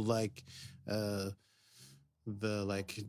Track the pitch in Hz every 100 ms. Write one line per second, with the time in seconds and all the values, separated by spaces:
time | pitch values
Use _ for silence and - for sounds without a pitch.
0 | 110 113 107 - - - - - - 107
1 | 104 101 98 - _ _ _ - - -
2 | _ _ 113 101 107 104 101 101 95 110